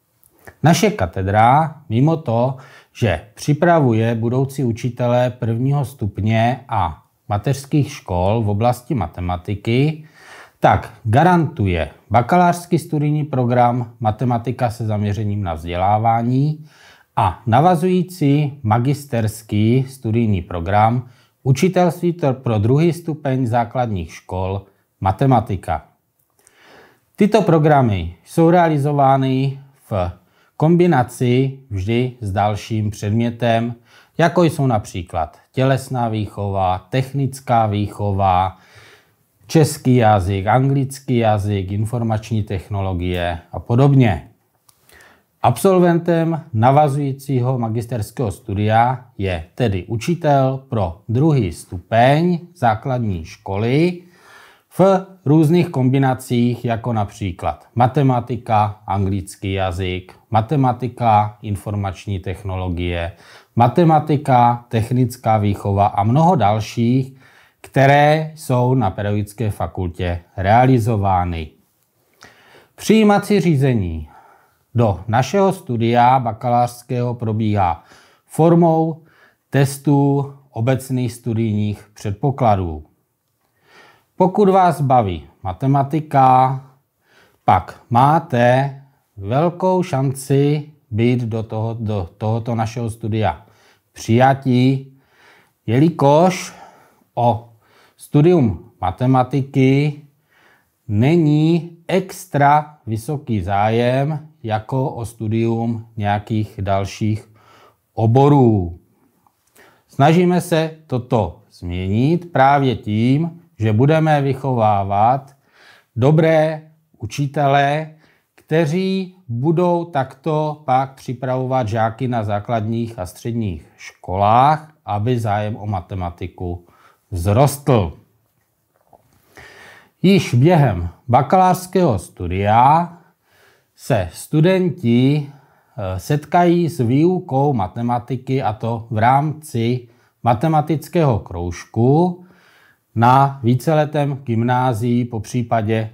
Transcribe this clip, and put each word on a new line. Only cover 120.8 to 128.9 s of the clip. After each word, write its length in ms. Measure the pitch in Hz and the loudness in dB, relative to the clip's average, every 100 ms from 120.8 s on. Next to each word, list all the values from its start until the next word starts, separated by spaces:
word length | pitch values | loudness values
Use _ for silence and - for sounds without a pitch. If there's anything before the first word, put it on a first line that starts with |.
| 135 - | -2 -8
připravovat 720 | - 120 131 127 127 131 113 | -12 -8 -6 -4 -2 -2 -2
žáky 400 | 110 110 113 131 | -2 -2 -4 -4
na 160 | 120 | -4
základních 760 | 107 104 104 117 110 113 113 - | -4 -4 -4 -4 -2 -4 -6 -10
a 60 | - | -12
středních 600 | - 120 117 107 80 - _ | -10 -8 -6 -6 -8 -14 _
školách, 960 | - - - 92 101 117 139 151 - _ - | -20 -18 -8 0 2 4 4 0 -6 _ -8
aby 340 | 104 110 123 | -4 -2 -2
zájem 360 | 107 101 107 113 | -2 -2 -4 -8
o 100 | 104 | -6
matematiku 1000 | 95 87 98 87 85 92 - 90 87 - _ _ _ _ | -6 -6 -8 -8 -8 -12 -8 -8 -8 -14 _ _ _ _
vzrostl. 800 | 90 87 107 143 - - 120 82 - _ _ _ _ _ _ _ _ _ | -4 2 4 4 2 2 2 2 -8 _ _ _ _ _ _ _ _ _